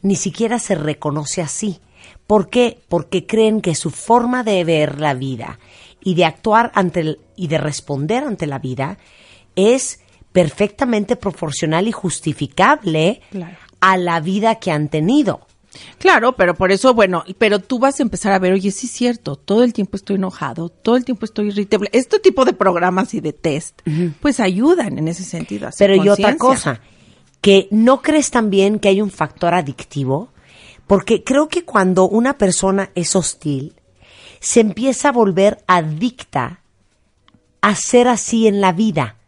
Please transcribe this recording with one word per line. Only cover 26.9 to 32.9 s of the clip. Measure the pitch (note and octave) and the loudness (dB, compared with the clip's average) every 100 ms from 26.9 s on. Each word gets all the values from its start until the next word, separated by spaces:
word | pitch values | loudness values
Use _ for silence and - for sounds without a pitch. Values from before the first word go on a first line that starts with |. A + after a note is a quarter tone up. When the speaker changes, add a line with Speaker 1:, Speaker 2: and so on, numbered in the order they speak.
| _ _ _ _ _ | _ _ _ _ _
Speaker 1:
que | G3+ G3 F#3+ | 4 4 4
¿no | G#3 A#3 C4 | 2 4 4
crees | - D4+ C#4 | 2 0 2
también | B3 G#3+ F#3+ G3 G#3+ | 0 0 2 2 2
que | G#3 | 2
hay | G3 | 2
un | G#3+ | 0
factor | - D3+ - E3+ | -4 -8 -2 0
adictivo? | F3 C#3+ C3 - C#3+ C3 C3+ A#3 _ _ _ - - _ | 0 -2 -10 -10 -6 -2 -4 -6 _ _ _ -20 -20 _
Porque | G3 - A3+ | 0 2 -2
creo | - C4+ D#4 | 2 0 0
que | F4+ | -4
cuando | E4+ G#3+ F#3 F#3 F#3 | -2 0 2 2 2
una | G#3+ B3 C#4 | 2 0 0
persona | G3 F3 F#3+ G3 F#3+ | 0 0 0 -2 -4